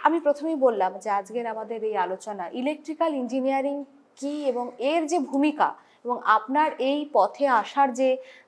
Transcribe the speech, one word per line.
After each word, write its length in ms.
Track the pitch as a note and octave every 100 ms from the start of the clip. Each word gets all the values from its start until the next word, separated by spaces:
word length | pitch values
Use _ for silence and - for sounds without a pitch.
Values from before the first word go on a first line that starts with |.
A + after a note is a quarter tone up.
আমি 160 | D4+ E4
প্রথমেই 360 | C#4+ C#4+ D#4+ D#4
বললাম 440 | B3+ G#3 F#3 F#3+
যে 100 | G#3+
আজকের 360 | G3+ F#3+ A#3 A#3
আমাদের 360 | A3 G#3+ A3+
এই 140 | G#3+ G3+
আলোচনা 520 | F3+ F#3+ A3 G3+ F3
ইলেকট্রিক্যাল 640 | B3 C4 D4+ - D#4 E4 C#4+
ইঞ্জিনিয়ারিং 680 | B3 C4 C4 C4+ C#4 C#4+ C#4 _ _ -
কি 300 | C#4 D4 C#4
এবং 260 | A#3+ B3 -
এর 300 | B3+ E4 D#4
যে 120 | F4
ভূমিকা 560 | C4 C4+ D4+ D4 E3 - _ _ A#3+
এবং 160 | A#3+
আপনার 480 | - A3 A3+ C#4+ D#4 -
এই 300 | C4 D4 D4
পথে 340 | A3 G3 - C#4
আসার 460 | A#3 G3+ C#4+ C#4
যে 240 | A#3+ C4 C4 - -